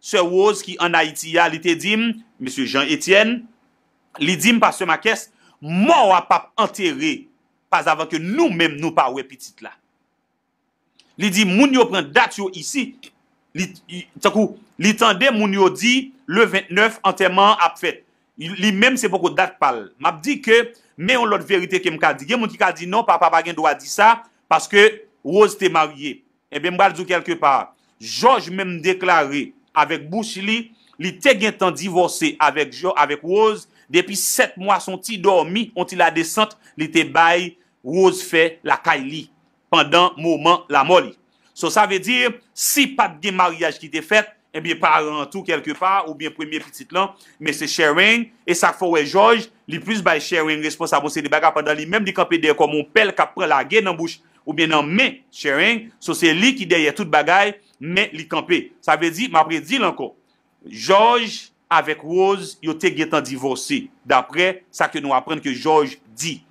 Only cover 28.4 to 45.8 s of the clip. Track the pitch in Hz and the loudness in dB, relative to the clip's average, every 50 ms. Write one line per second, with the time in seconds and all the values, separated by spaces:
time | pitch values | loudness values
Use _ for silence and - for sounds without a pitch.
28.4 | 165 160 180 190 196 185 180 165 151 185 214 185 185 180 180 165 151 135 139 143 | 0 -6 -8 -6 -6 -6 -8 -4 -2 -2 -2 0 2 2 2 2 2 0 -2 -6
29.4 | 127 - - _ _ _ _ 156 151 143 165 160 147 151 170 214 214 220 - 190 | -6 -8 -12 _ _ _ _ 0 0 0 0 -8 -8 -8 -8 -8 -8 -8 -10 -10
30.4 | 190 202 220 233 226 226 _ _ _ _ _ _ 156 185 175 - - 277 254 202 | -4 -4 -4 -4 -6 -10 _ _ _ _ _ _ -8 -8 -8 -2 2 2 2 4
31.4 | 202 214 208 - 196 185 165 135 151 196 175 175 180 165 - - 165 151 139 - | 2 -4 -2 0 -2 -2 -2 -2 -8 -4 0 0 0 0 0 -2 -2 -2 0 2
32.4 | 156 147 139 147 147 135 123 123 156 180 190 - 147 139 147 147 - 170 185 208 | 2 2 2 2 -4 -4 -6 -6 -4 -4 0 0 0 0 0 -8 -6 -2 0 2
33.4 | 220 220 214 - - _ _ _ _ _ 131 170 180 - 202 190 - - - - | 2 2 0 -2 -10 _ _ _ _ _ -2 -2 -2 0 -4 -6 -4 -4 0 0
34.4 | 247 202 - - 185 196 202 180 - - 190 185 185 - 226 202 175 196 190 180 | 0 -2 -2 -10 -2 -2 -2 -2 -2 -6 -10 -10 -10 -10 -10 0 2 4 4 4
35.4 | 156 156 180 214 233 - - 180 180 175 - 175 175 165 156 160 165 160 - - | 2 0 -2 -6 -6 -6 -6 -8 -8 -6 0 2 2 2 2 0 -4 -2 0 -2
36.4 | 214 214 - _ _ _ _ - 156 156 160 165 160 139 135 165 165 165 170 180 | -2 -2 -2 _ _ _ _ -8 -8 -2 0 0 0 2 2 4 4 4 4 2
37.4 | 185 175 170 _ _ _ _ _ _ 127 151 180 190 185 180 185 - - - 165 | 0 -4 -10 _ _ _ _ _ _ -6 0 4 4 4 4 2 -8 -2 2 2
38.4 | 160 165 160 - _ 151 139 131 - 165 165 143 131 135 147 156 - - _ _ | 2 2 0 -6 _ -2 -2 0 0 -2 -2 -2 -2 -8 -10 -12 -14 -16 _ _
39.4 | _ _ _ _ _ _ - 165 147 143 147 170 180 180 - - 156 165 160 147 | _ _ _ _ _ _ 2 2 2 4 4 4 4 2 0 -4 -2 -2 -2 0
40.4 | 147 165 175 - - _ 143 143 135 156 180 180 139 113 - _ _ _ _ _ | 2 2 2 2 0 _ 2 2 4 6 4 4 4 2 -10 _ _ _ _ _
41.4 | _ _ _ - - 165 156 220 214 196 196 190 185 196 247 247 247 240 226 - | _ _ _ -6 -6 -2 2 2 2 2 0 -4 -2 -2 -2 0 0 -2 -2 -6
42.4 | _ _ _ - - - - 294 277 - 269 - 240 - 165 147 156 202 185 185 | _ _ _ -8 -6 -4 0 0 0 0 0 -2 -2 -2 -2 -8 -8 -8 -2 0
43.4 | 185 180 170 160 170 160 147 - - 156 135 160 151 - 208 214 208 - - _ | 0 0 0 -2 -4 -6 -6 -6 -14 -10 -10 -10 -6 0 0 0 0 0 -10 _
44.4 | _ _ _ 156 156 165 156 160 - 170 156 156 156 151 151 151 143 143 - 196 | _ _ _ -10 -6 -6 -6 -2 0 2 2 2 2 0 -4 -6 -8 -8 -10 -12
45.4 | 185 - 165 151 135 151 147 - | -6 -4 -4 -4 -4 -6 -8 -4